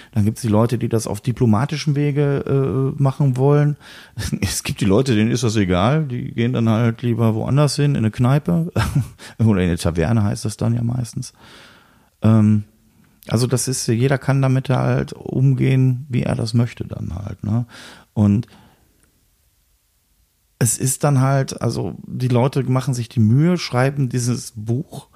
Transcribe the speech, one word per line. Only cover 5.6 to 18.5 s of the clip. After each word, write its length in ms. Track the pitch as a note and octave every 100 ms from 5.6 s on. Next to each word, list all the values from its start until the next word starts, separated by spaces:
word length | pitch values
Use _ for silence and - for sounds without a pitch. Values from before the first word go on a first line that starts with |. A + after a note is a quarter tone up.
| F2+ F2+ A2 D#3 D3
Die 260 | B2 C3
gehen 220 | - A#2
dann 160 | B2 A2+
halt 320 | A2 A#2 A2+
lieber 340 | A#2+ A2+ A2+ A2
woanders 400 | A2+ C#3+ D3 -
hin, 160 | C#3+
in 60 | C#3
eine 140 | A2
Kneipe. 600 | - B2 C#3+ - E3+ E3+ - - C#3+ -
<laughs> 320 | - - -
Oder 220 | A2 G2
in 60 | F2+
eine 100 | E2+
Taverne 460 | E2+ E2 D#2+ A2+
heißt 220 | G2+ A#2+ A2+
das 100 | -
dann 180 | A2+
ja 100 | A#2
meistens. 500 | A#2 B2+ A#2 C3 B2+ - - - - - _ _ _ _
Ähm, 420 | A2 A2 G#2+ G#2+ G#2 _ _ _ _ _ -
also 180 | A2 B2
das 220 | B2 -
ist, 180 | C3 -
jeder 300 | A2+ C3 C3+
kann 240 | - C#3
damit 280 | C3+ C3 -
halt 420 | B2+ B2+ B2+ C#3
umgehen, 960 | - - - C3+ B2+ C3 C3 C3 B2 D3
wie 160 | B2
er 120 | - A#2+
das 180 | A2+
möchte 320 | A#2 A#2+ - -
dann 280 | - A2
halt, 300 | E2 G2+ G2
ne? 220 | G#2 A2+ A#2+ - - - _
Und 340 | - G#2 G2+ -